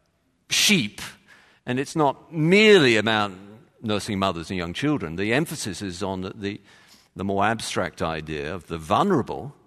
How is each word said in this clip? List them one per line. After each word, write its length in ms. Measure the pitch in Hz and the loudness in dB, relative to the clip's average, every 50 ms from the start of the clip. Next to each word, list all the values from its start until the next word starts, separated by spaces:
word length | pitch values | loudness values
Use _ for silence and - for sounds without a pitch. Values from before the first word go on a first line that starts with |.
| _ _ _ _ _ _ _ _ _ - | _ _ _ _ _ _ _ _ _ -4
sheep, 520 | - - - - 214 170 113 104 - - - - - - _ - - - _ _ _ _ - | 0 2 2 4 2 2 0 -2 -8 -12 -16 -16 -16 -20 _ -20 -20 -20 _ _ _ _ -8
and 140 | 127 123 127 | -6 -4 -4
it's 160 | 143 - - | -4 -4 0
not 380 | 160 151 139 123 - - - 165 | 2 2 2 0 -2 -8 -8 -2
merely 640 | 165 151 160 185 208 220 214 208 190 143 127 113 | 0 2 6 6 8 8 8 8 8 8 6 4
about 340 | 107 101 110 110 110 104 101 92 92 98 101 107 113 - _ _ _ | 4 4 2 2 2 0 -2 -4 -10 -18 -20 -20 -20 -20 _ _ _
nursing 380 | - 110 107 98 - - 104 95 | -4 -4 -4 -4 -4 -4 -2 0
mothers 300 | 98 98 87 85 82 - | 0 0 -2 -2 -6 -6
and 80 | 98 | -6
young 160 | 92 85 85 85 | -6 -6 -6 -6
children. 420 | - 139 147 151 117 92 78 82 | -4 -2 -2 -2 -2 -4 -6 -6
The 180 | 87 101 107 117 | -4 -2 0 0
emphasis 480 | 135 170 - 165 - - 110 87 - | 0 -2 -2 -6 -8 -8 -8 -8 -8
is 220 | 104 98 87 87 101 | -8 -10 -8 -6 -6
on 300 | 95 95 92 92 95 - | -6 -4 -6 -8 -10 -10
the, 240 | 110 98 98 104 - _ _ - - _ _ - _ _ _ - | -10 -10 -10 -10 -10 _ _ -20 -20 _ _ -20 _ _ _ -10
the 80 | - 107 | -8 -4
more 220 | 98 98 98 98 | -2 0 2 2
abstract 560 | 104 117 110 - - - 113 92 82 - - | 2 2 0 -4 -6 -4 -4 -4 -4 -4 -4
idea 520 | 90 82 80 80 78 78 78 76 71 76 95 | -4 -4 -4 -6 -6 -8 -8 -6 -6 -6 -8
of 140 | 90 76 | -10 -10
the 100 | - 82 | -10 -10
vulnerable 760 | 82 80 78 104 120 165 202 190 135 104 - 73 67 92 143 - _ _ | -8 -2 0 2 2 2 4 2 0 0 -2 -6 -10 -10 -12 -14 _ _